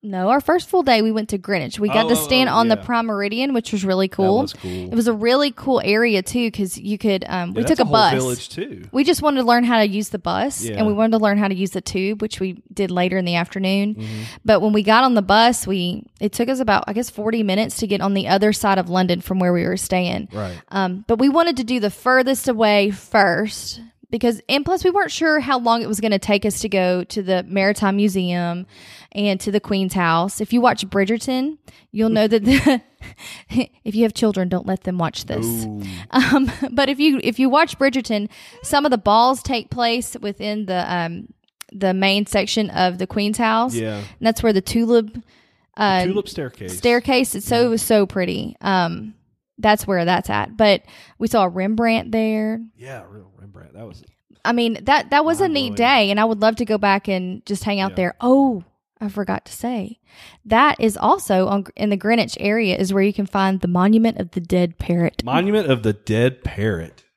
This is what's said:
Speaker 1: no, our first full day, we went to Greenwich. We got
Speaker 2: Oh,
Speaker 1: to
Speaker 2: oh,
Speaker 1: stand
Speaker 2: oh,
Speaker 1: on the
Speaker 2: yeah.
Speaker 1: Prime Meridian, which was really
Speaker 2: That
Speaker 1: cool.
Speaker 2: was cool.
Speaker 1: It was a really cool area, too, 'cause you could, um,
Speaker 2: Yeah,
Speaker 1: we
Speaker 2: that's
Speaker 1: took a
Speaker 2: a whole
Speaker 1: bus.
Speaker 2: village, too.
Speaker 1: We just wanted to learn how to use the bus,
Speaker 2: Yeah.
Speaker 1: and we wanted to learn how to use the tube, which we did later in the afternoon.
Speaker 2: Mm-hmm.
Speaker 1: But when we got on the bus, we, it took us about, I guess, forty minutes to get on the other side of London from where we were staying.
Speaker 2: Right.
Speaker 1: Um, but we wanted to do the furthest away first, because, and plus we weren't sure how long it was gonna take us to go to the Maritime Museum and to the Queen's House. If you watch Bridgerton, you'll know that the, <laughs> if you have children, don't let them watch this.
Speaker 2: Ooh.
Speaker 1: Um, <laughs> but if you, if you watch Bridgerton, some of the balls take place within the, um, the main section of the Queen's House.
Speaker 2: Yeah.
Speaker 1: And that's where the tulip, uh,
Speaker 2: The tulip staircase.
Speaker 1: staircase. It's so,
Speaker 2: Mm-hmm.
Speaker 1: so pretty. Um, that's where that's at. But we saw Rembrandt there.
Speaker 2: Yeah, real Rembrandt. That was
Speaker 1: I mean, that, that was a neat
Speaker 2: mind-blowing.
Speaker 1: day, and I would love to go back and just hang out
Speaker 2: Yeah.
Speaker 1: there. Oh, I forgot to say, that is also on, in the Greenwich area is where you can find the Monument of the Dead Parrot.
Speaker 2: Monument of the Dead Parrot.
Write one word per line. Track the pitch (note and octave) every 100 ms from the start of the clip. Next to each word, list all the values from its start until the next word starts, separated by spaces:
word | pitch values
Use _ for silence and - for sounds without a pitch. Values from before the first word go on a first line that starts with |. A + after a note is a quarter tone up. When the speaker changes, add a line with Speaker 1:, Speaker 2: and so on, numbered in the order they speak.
| G#3+
Speaker 1:
no, | F#3+ F#3
our | C4+
first | - F4 -
full | F#4
day, | C#4 A#3
we | A3
went | A3 G#3+
to | G3
Greenwich. | F3+ G3 B2 -
We | G#3
got | A3
Speaker 2:
Oh, | A#3
Speaker 1:
to |
Speaker 2:
oh, | A#3+
Speaker 1:
stand | - B3+ C4
Speaker 2:
oh, | G3
Speaker 1:
on | A#3
the | A3
Speaker 2:
yeah. |
Speaker 1:
Prime | - A#3 A3+
Meridian, | G#3 G3+ A3+ C4+
which | B3+ -
was | G#3 F#3+
really | F#3 F#3+
Speaker 2:
That |
Speaker 1:
cool. | - F#3+ G#3
Speaker 2:
was | D4
cool. | - F#3
Speaker 1:
It | F#3 F3+
was | A3+ A3+
a |
really | G#3+ A#3 C4 C#4+
cool | - C4 B3
area, | F#3+ G#3 A#3+ G3+
too, | F#3 B3 A#3
'cause | G#3+ F#3+ -
you | G3+ G#3
could, | A3 F#3+ -
um, | F3+ F3
Speaker 2:
Yeah, | G3+
Speaker 1:
we |
Speaker 2:
that's | A3+
Speaker 1:
took | G#3+
a |
Speaker 2:
a | B3
whole |
Speaker 1:
bus. | A3 G3
Speaker 2:
village, | C3 C3 B2 -
too. | - A#3 F#2+ -
Speaker 1:
We | B3+
just | C#4+ F4
wanted | D4+ C4+
to | A#3
learn | A#3+
how | A#3+ A#3
to | G#3+
use | G3 G#3
the | G3+
bus, | F3 F#3 C4 -
Speaker 2:
Yeah. | A#3 G#3
Speaker 1:
and | G#3+
we |
wanted | G3+ A3+
to | A3+
learn | G#3+ G3+
how | G3+
to |
use | F#3 F#3+
the | F#3
tube, | - F#3+ F#3+ G#3+
which | G#3+ -
we | F#3+ F3 _
did | F#3+ F#3+
later | F3+ F3+ F#3+
in |
the | F3+ F3
afternoon. | F3 G3 F#3+ G3 G3+
Speaker 2:
Mm-hmm. | G#3+ G#3+ G#3+ A2+ -
Speaker 1:
But | - G#3
when | G#3+
we | G#3
got | G3+ A3
on | C4
the | A#3
bus, | F#3+ G#3 A#3 A#3+ -
we, | G3 F3 - - _
it | G#3
took | - A#3
us | C4
about, | A3+ G3+ -
I |
guess, | G3+ A#3+
forty | - G#3+ A3+
minutes | G#3 F#3+ - -
to | G#3+
get | G3+
on | G3
the | G3 C#3
other | F#3+ G#3+
side | G#3 G#3 F#3+
of | F3
London | F3+ F#3 F3
from | - F#3+
where | F3+
we | F3
were | F3 F#3
staying. | - F#3 F3+ - G3+
Speaker 2:
Right. | G3 F#3 E3+ _
Speaker 1:
Um, | G3 F#3 F#3 G#3+
but | A3+
we | C#4
wanted | C#4+ E4+ C4
to |
do | A#3 B3
the | G3+
furthest | - - B3+ B3+ C4+ -
away | A3 A3 G#3 G3+
first, | G3 - A3+ G3 E3+ G#3+ - - - A3+ _ _
because, | A3+ A#3+ A3 -
and | C4+ D4
plus | F#4
we | F#4
weren't | F#4 E4+
sure | - D#4+ D#4
how | B3+ B3+
long | A#3 A#3
it | A3+
was | G#3
gonna | A3 G3
take | - G3+
us | G#3+ -
to | A3
go | F#3+ F3+ F3+
to | F3+ -
the | F#3 F#3 F3+
Maritime | G3 G3 G#3 G3+ G3
Museum | G#3 F#3+ F3+ F3 F3 F3 F#3 - - - -
and | - G#3 G3
to | -
the | G3+
Queen's | - G3 F#3+
House. | G3 F3 E3 F#3 -
If | G#3+
you | A#3+
watch | A#3+ - F#3+
Bridgerton, | G3+ F#3+ A#3 - B3+ C#4 D4+ - _ _
you'll | G#3+ A3
know | A3 G#3+
that | A3+
the, | G#3 C4+ C#4+ B3+ _ _ - - - - -
<laughs> | B3 - _
if | A3+
you | G#3
have | A3+
children, | - A3 G3 F3+
don't | F3+ -
let | F#3+
them | - F#3
watch | D#3+ - -
this. | D#3+ A2+ A#2
Speaker 2:
Ooh. | A2 G#2 G2 F#2 F#2
Speaker 1:
Um, | C4 B3+ C4+ C4+ -
<laughs> | C4+
but | B3 C4+
if | C#4
you, | D4+ C4+
if | - A3+
you | C4
watch | C#4 E4 -
Bridgerton, | C4+ C4 A3+ G#3+ G#3 - - -
some | - C#4+
of | D4
the | B3
balls | G3+ G#3+ B3 C4
take | - B3 -
place | B3 A#3 A#3 A#3 -
within | G#3 G3+ G#3 G#3+ G3
the, | F#3 -
um, | F3 E3 E3+ - _ _ _ -
the | G3 F#3+
main | F#3 G3 G3 G#3
section | G3+ G3 - G#3
of | - F#3 F3+
the | F#3
Queen's | G#3+ G#3 G#3+
House. | A3+ A3 B3
Speaker 2:
Yeah. | A#2 A2 G#2
Speaker 1:
And | G2+ -
that's | A3+ A3+
where | A3+
the | G3
tulip, | F#3 A#3 A3+ A#3+ G#3+ A#3 - _ _ _ _ -
uh, | G#3 F#3+
Speaker 2:
The | F3+
tulip | G3 G3
staircase. | - D3+ - F#2 F2+
Speaker 1:
staircase. | A#3+ A#3+ A#3+ B3+ C4
It's | - -
so, | A#3 A#3+
Speaker 2:
Mm-hmm. | A3+
Speaker 1:
so | - A3 G3
pretty. | G3 F3+ - - -
Um, | - F#3 E3+ F3 G#3+ - _ _ _ -
that's | G#3+ G#3+ -
where | F#3
that's | E3+ F3+ -
at. | G#2 - G#3+
But | G#3+ G3 _ - - _
we | A3+
saw | A#3 F#3
Rembrandt | F3 F#3+ A3 A#3 A3+ A#3+
there. | A3+ A3 A3 G#3+ A3+ A3+ _
Speaker 2:
Yeah, | C3 C3+ -
real | G#2 F#2 F#2+
Rembrandt. | G2+ F#2+ C#2+
That | E2 A2
was | - - _ _ _
Speaker 1:
I | -
mean, | A#3+ A#3 A3+ A3
that, | C#4+ -
that | C#4+
was | D#4 E4
a | F#4+
neat | D4 B3
Speaker 2:
mind-blowing. | G#3+
Speaker 1:
day, | A#3 C4+ G3+
and | G3+
I |
would | A3 G#3+
love | G#3+ A3
to |
go | A#3 G#3+
back | G3+ G3 G3+
and | F#3+ F#3 F#3+ -
just | G3
hang | - G3+
out | F#3+
Speaker 2:
Yeah. | F#3+
Speaker 1:
there. | F3+ -
Oh, | B3 C4+ C#4 G#3+ - _ _ _
I | G#3
forgot | G3+ G3 G3 -
to |
say, | - A#3+ B3 G3 A#3 _ - - _ G#3+
that | A3 C4+ -
is | A3 G#3
also | G#3+ F#4 - F#3+ F#3
on, | G3+ F#3 -
in | G#3
the | G3
Greenwich | G3+ A#3 A3 -
area | G3+ A3 G#3+ F3+
is | F#3
where | G3
you | G3
can | G3+ G3
find | G3+ F#3+ F#3+
the | F3
Monument | F3 F#3+ A3 A3+ A3+
of | F3+
the | -
Dead | E3+ F#3 F3 E3+
Parrot. | - F3 E3+ -
Speaker 2:
Monument | A#2 C#3+ F#3+ G#3+ E3
of | C3
the | G#2+
Dead | G2+ - A2 B2 B2+
Parrot. | - - G#2+ F2+ E2 _ _